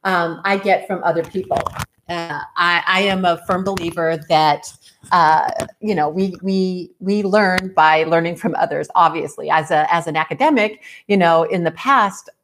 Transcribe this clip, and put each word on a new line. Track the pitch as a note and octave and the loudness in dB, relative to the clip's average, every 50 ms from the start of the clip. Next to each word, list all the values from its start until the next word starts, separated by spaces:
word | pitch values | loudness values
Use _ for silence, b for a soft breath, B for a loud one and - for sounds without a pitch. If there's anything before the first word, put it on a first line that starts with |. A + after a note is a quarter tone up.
| _ | _
um, | F#3+ F#3 F3 E3+ E3 E3 D3 - | -2 -2 0 -2 -2 -6 -6 -2
I | G3 G3 G3 | -2 -2 -2
get | G3 G3+ F#3+ - - - | 2 0 0 0 0 -4
from | G3 F3 E3+ | -6 -2 -2
other | E3+ D#3+ E3 D#3+ | -2 -2 -2 -4
people. | - - - B2+ - D#3 - - - - - - _ _ _ _ - | -4 -6 -8 -6 -4 -4 -4 -4 -6 -6 -8 -10 _ _ _ _ -10
Uh, | F3 E3+ E3+ E3+ D#3 D3 - - _ | -8 -8 -8 -8 -10 -10 -10 -10 _
I, | - F3 F3 F3 E3+ - - | -2 0 2 2 2 2 0
I | F#3 F#3 | 0 2
am | G3+ G3+ F#3+ F#3 F#3 | 2 0 0 0 0
a | F3+ E3+ E3 - | 0 0 -2 -2
firm | - F#3+ F3+ F#3+ | -4 -4 -2 -2
believer | G3 G3 F#3 E3 E3+ E3 E3+ E3 D#3+ E3 D#3+ D3+ - | -4 -6 -4 -6 -6 -4 -2 -2 -2 -2 -4 -2 0
that, | E3 D#3 D#3 D3+ D3 D3 - - - _ b b b b b - | 2 4 4 4 2 0 -4 -14 -20 _ b b b b b 0
uh, | - F3+ E3 D3+ D#3 D#3 - - - - - - - _ | 2 4 4 6 4 4 2 0 -4 -6 -8 -8 -10 _
you | - G#3+ G3+ | -4 -4 -2
know, | E3 D3+ D3 | 0 -2 -2
we, | D#3 F#3 F#3+ G3 F3+ - | -2 -2 -4 -4 -4 -6
we, | F3+ G3 F#3+ F#3+ F#3 F#3 F#3 F3+ F3 - _ _ | -6 -2 0 0 0 -2 -4 -6 -10 -12 _ _
we | F3 F#3+ G3+ G#3 | -4 -2 -2 0
learn | G#3 F#3+ F#3+ G#3+ G#3 F#3 F#3 F3+ F#3+ F#3 - | 0 2 2 2 2 4 0 0 -4 -2 2
by | - D#3 D#3 D#3 D#3 D#3+ | 4 4 6 6 4 2
learning | D#3+ E3 E3 E3 E3+ F3 - | 2 2 2 2 0 -4 -4
from | - - D#3 | -4 -4 0
others, | - - E3+ D3 D3 D3+ - - | 0 -2 -2 -2 -6 -6 -2 2
obviously. | - E3+ D#3+ - E3 D#3+ D3+ - - D3 D3+ | 4 4 4 2 0 -8 -8 -10 -10 -4 -2
As | D#3 D#3+ D#3 D3+ | 0 0 0 0
a, | F3 D3+ D3+ - E3 | 0 0 2 2 0
as | E3+ D#3+ E3 | -2 -2 -2
an | D3+ | -4
academic, | D#3 D#3+ - E3 C#3 C4 D#4 D#4 A#3+ G#3 G#3+ G#3+ - B B B B B B | -4 -4 -4 -2 0 0 2 2 2 0 -2 -4 -10 B B B B B B
you | G3+ G3 | 2 4
know, | F3+ E3+ E3 E3 E3 | 4 4 4 4 2
in | - - F3+ E3+ | 0 -2 -2 -2
the | E3 | -4
past | E3 - - B3+ C#4 C4 G#3+ G3 F#3+ - - - _ _ | -4 -4 -2 0 2 2 2 0 -2 -8 -20 -20 _ _